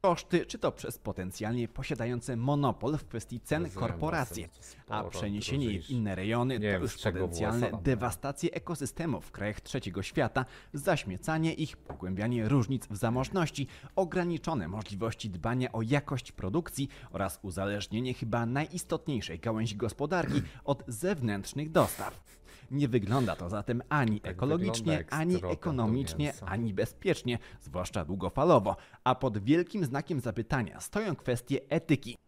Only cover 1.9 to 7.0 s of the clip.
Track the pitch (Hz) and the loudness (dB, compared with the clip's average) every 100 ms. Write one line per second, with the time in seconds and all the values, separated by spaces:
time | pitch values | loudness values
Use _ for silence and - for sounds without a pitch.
1.9 | 135 117 123 - 117 123 143 143 - 120 | -2 -2 -2 -4 -2 2 4 2 2 0
2.9 | 151 - 117 - 131 - 151 175 95 127 | -2 -4 -10 -8 -10 -2 0 0 -2 -2
3.9 | 85 156 165 127 85 80 - - - - | 0 0 0 -2 -4 -10 -14 -20 -20 -6
4.9 | 107 104 - 104 104 104 135 123 98 - | -4 -4 -4 -2 -2 -2 0 0 -2 -2
5.9 | 127 107 92 98 117 123 123 104 95 131 | 0 0 0 0 2 2 2 2 2 0
6.9 | - | 0